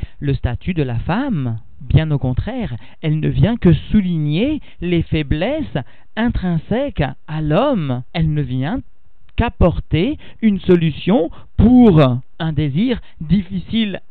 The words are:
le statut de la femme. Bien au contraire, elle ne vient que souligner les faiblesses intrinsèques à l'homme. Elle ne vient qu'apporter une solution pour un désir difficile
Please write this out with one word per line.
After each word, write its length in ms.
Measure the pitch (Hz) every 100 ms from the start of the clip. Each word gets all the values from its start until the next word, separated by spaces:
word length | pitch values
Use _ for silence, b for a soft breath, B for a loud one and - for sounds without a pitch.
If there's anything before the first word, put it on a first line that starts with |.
| B B
le 140 | 143
statut 400 | 131 127 117 -
de 80 | 170
la 160 | 131 113
femme. 600 | - 196 285 170 127 113 - -
Bien 300 | 123 - 160
au 60 | 143
contraire, 580 | 131 127 - 254 180 113 B B
elle 180 | 160 156
ne 100 | 147
vient 280 | 131 180 233
que 160 | 180
souligner 880 | 160 - 214 180 165 147 156 269 311 B B
les 220 | 170 170
faiblesses 760 | - 160 139 156 208 311 247 151 b b b
intrinsèques 880 | - 240 - 180 165 - 220 285 196 135 - -
à 160 | 156
l'homme. 600 | 151 160 285 226 143 123 -
Elle 200 | 175 160
ne 100 | 151
vient 380 | 131 127 139 262 - - - - -
qu'apporter 840 | - 233 - 175 - - 156 226 311 B B
une 180 | 220 196
solution 680 | - 175 165 - - 240 330 B B -
pour 440 | 220 247 233 156 131 123 - -
un 140 | 160
désir 480 | 147 151 143 254 214 b -
difficile 800 | 151 196 170 190 - 226 208 - -